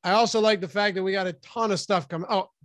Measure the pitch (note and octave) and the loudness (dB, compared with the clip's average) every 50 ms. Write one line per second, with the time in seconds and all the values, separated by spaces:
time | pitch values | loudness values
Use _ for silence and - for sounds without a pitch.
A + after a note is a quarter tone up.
0 | - F3+ F#3+ A3 A#3 A3 - A3+ G#3+ A3 G#3+ G3 F#3 E3 - G#3 G3+ G#3 F#3 F#3+ | 0 2 2 4 2 2 2 2 2 2 2 0 -2 -6 -2 0 0 0 0 -2
1 | F#3 F#3+ F#3+ G3 F#3 F3+ E3 _ _ - - A#3 A3+ G#3+ G3 E3+ - - G3+ F3 | -2 -2 -2 -2 -2 -4 -6 _ _ -12 -6 -4 -2 0 0 -2 0 0 0 -2
2 | C#3+ - F3 D#3+ - - A3+ F#3+ F#3 - _ _ | 0 -4 -8 -8 -4 -2 -2 -2 -2 -4 _ _